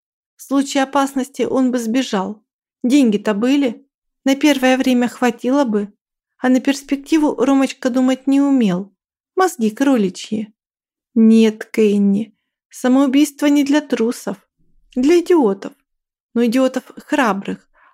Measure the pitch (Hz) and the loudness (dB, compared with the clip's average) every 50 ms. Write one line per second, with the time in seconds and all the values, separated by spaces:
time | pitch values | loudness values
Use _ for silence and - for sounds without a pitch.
0 | _ _ _ _ _ _ _ _ - - 262 277 269 277 - 277 269 269 - 285 | _ _ _ _ _ _ _ _ -10 -4 -2 -2 -2 -2 -2 -4 -4 -2 -2 -2
1 | 277 277 - 262 262 - - - 233 - - 262 262 254 233 247 233 220 220 269 | -2 -2 -4 -6 -8 -8 -6 -6 -4 -2 0 0 0 0 -2 -4 -4 -2 -2 -2
2 | 254 - - 196 185 196 214 - _ _ _ _ _ _ _ _ - 247 254 294 | -2 -2 -4 -6 -6 -6 -10 -14 _ _ _ _ _ _ _ _ -2 2 2 4
3 | 262 233 202 202 208 220 208 196 240 254 277 285 277 240 214 - _ _ _ _ | 4 2 0 0 -2 -4 -4 -2 0 0 0 0 0 -2 -4 -8 _ _ _ _
4 | _ _ _ _ _ 269 277 277 302 302 285 262 247 262 262 262 262 262 254 240 | _ _ _ _ _ -2 0 2 2 2 2 2 2 0 0 0 0 0 0 0
5 | 247 240 - - 254 247 233 240 - 240 262 285 285 233 208 208 208 202 - _ | 0 -2 -4 -2 -2 -2 -2 -2 -2 -2 0 0 0 0 -2 -4 -6 -8 -12 _
6 | _ _ _ _ _ _ _ _ - 254 254 262 262 277 277 - - - 277 277 | _ _ _ _ _ _ _ _ 0 0 0 2 2 0 -2 -4 -6 -6 -8 -8
7 | 277 - 320 320 302 285 - - 233 262 277 269 269 262 - - - 262 240 262 | -2 -2 0 0 2 0 0 0 0 2 2 2 0 -2 -4 -4 -6 -2 0 0
8 | 254 254 262 254 - 277 269 277 277 285 277 262 233 196 175 180 202 - _ _ | 0 0 0 -2 0 0 2 2 2 2 2 2 2 0 0 -2 -6 -10 _ _
9 | _ _ _ _ _ _ _ 381 370 359 - - 226 208 214 - 277 285 269 226 | _ _ _ _ _ _ _ -2 -2 -2 -2 -2 -4 -4 -2 0 0 2 2 2
10 | 202 180 185 - - - 214 202 214 - _ _ _ _ _ _ _ _ _ _ | 0 -2 -4 -8 -10 -8 -8 -8 -8 -10 _ _ _ _ _ _ _ _ _ _
11 | _ _ _ 233 220 220 220 226 220 220 214 220 - - - - 220 208 202 202 | _ _ _ 2 4 6 6 6 4 4 0 -4 -10 -6 -2 0 2 2 2 2
12 | 202 202 196 202 220 - _ _ _ _ _ _ _ _ - - - 254 254 269 | 2 0 0 -2 -4 -8 _ _ _ _ _ _ _ _ -14 -6 -2 0 2 2
13 | 285 277 240 285 302 294 - - 285 294 285 294 285 277 285 302 294 285 254 233 | 2 2 2 2 0 0 -2 -2 0 0 2 2 2 0 0 -2 -2 -2 -2 -2
14 | 220 233 240 - - - 196 - _ _ _ _ _ _ _ _ _ _ _ 247 | -2 -2 -4 -6 -10 -12 -12 -12 _ _ _ _ _ _ _ _ _ _ _ -2
15 | 254 285 349 349 339 370 359 320 254 202 196 196 - - - _ _ _ _ _ | 0 2 2 2 2 2 2 2 2 0 -2 -4 -8 -14 -16 _ _ _ _ _
16 | _ _ _ _ _ _ - 226 240 233 220 262 262 254 262 254 - - - - | _ _ _ _ _ _ -4 -2 -2 0 2 0 0 0 -2 -4 -10 -10 -16 -20
17 | - - 302 294 262 220 190 196 196 - 190 - _ _ _ _ _ _ | -8 -4 -2 0 0 0 -2 -4 -6 -10 -12 -14 _ _ _ _ _ _